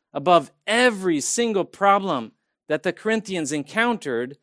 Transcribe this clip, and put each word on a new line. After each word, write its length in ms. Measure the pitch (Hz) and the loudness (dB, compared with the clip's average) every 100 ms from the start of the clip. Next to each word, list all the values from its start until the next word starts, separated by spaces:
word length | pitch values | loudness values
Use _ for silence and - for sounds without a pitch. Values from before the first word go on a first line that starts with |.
| _ | _
above 380 | 147 143 175 131 _ - | -4 4 4 4 _ -2
every 540 | 226 247 202 185 151 | 2 2 2 -2 -2
single 440 | - - 233 196 160 | -2 -2 0 -2 -4
problem 680 | - 196 196 196 139 110 _ _ _ - | 0 2 4 0 -4 -6 _ _ _ -6
that 160 | 156 | -4
the 100 | 180 | -2
Corinthians 580 | 175 214 220 208 185 143 | -4 -4 -4 -4 -6 -4
encountered, 840 | 151 143 214 240 226 147 117 123 143 | -6 -4 -2 -2 -2 -4 -4 -6 -10